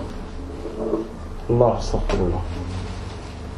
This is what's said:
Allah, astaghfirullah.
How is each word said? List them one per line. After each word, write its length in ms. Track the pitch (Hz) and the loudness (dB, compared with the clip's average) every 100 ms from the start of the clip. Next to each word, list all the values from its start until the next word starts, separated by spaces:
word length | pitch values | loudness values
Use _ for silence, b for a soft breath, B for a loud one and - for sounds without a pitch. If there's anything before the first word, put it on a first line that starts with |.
| - - - - - - - - - - - - - - - | 0 -6 -8 -8 -8 -8 -6 -4 0 0 -2 -6 -8 -8 2
Allah, 260 | 120 120 - | 6 8 6
astaghfirullah. 600 | - 127 - 98 90 87 87 85 87 90 92 - - - - - - | 2 2 4 4 4 2 0 -4 -4 -4 -4 -6 -6 -8 -8 -8 -8